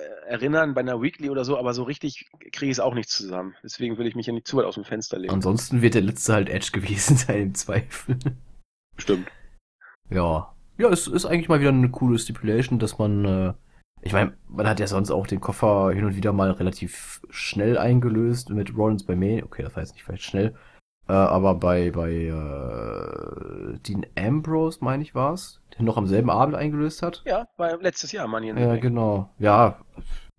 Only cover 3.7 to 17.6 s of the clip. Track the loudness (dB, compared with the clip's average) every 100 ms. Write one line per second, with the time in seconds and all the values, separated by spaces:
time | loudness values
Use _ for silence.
3.7 | -6 -4 -2 -4 -4 -6 -6 -2 0 0
4.7 | -2 -8 -8 -6 -8 -4 0 2 0 0
5.7 | 4 6 6 2 0 2 2 2 -4 -4
6.7 | -4 -2 0 4 4 4 0 -2 -4 -2
7.7 | -2 -4 -6 -4 -2 -4 -6 -12 -20 -20
8.7 | _ _ -6 0 0 -2 -16 -20 -20 _
9.7 | _ -20 _ -4 0 2 0 -4 -14 -14
10.7 | 2 4 4 2 -2 0 0 4 4 6
11.7 | 6 4 4 2 2 0 -4 0 2 2
12.7 | 0 0 0 0 2 2 2 0 -4 _
13.7 | _ _ -10 -2 0 0 -4 -8 -2 0
14.7 | 0 0 0 0 -2 -2 -4 -4 0 2
15.7 | 4 2 2 0 0 0 2 2 2 -2
16.7 | -4 -8 -10 -14 -16 -14 -10 -6 0